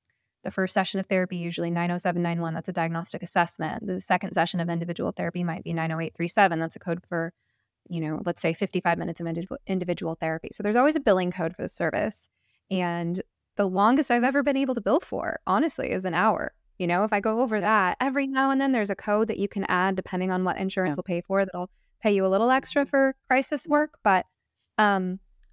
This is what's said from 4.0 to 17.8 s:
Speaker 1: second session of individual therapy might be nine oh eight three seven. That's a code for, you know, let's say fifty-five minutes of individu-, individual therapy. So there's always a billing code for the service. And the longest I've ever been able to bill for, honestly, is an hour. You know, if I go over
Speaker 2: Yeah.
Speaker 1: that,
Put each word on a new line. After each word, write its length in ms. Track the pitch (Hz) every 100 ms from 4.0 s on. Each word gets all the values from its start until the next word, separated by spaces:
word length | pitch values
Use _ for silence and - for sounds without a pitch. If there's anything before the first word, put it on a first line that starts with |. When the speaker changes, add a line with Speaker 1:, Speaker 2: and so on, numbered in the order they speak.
Speaker 1:
second 340 | - 180 -
session 260 | 180 170 175
of 80 | 170
individual 420 | 170 170 170 -
therapy 320 | - 175 180
might 220 | 175 160
be 80 | 165
nine 180 | 165 160
oh 80 | 160
eight 160 | 160 -
three 120 | 170
seven. 320 | - 190 165
That's 160 | 165 -
a 20 |
code 220 | - 170 -
for, 240 | 170 170 - _ _ _ _ -
you 120 | 170
know, 220 | 156 156
let's 160 | 180 170
say 120 | 165
fifty-five 460 | 165 196 180 175 170
minutes 220 | 165 170
of 60 | 170
individu-, 300 | 165 185 - -
individual 480 | 190 175 165 170
therapy. 360 | 165 160 160 -
So 100 | -
there's 140 | 208 233
always 180 | 277
a 60 | 311
billing 320 | 247 185 180
code 240 | 190 165 180
for 60 |
the 60 | -
service. 640 | - 170 - 214 - - _ _ _ -
And 500 | 185 175 170 170 180 - _ _ -
the 120 | 196
longest 440 | 185 208 269 269
I've 100 | 240
ever 220 | 247 277
been 120 | 277 269
able 200 | 269 233
to 40 |
bill 200 | 202 302
for, 400 | - - - -
honestly, 460 | - 196 311 - -
is 140 | 190
an 100 | 185
hour. 400 | 165 214 180 - - _ -
You 80 | 175
know, 160 | 175
if 100 | 214
I 60 | 202
go 220 | 220 226
over 160 | 254 214
Speaker 2:
Yeah. 60 |
Speaker 1:
that, 340 | 208 214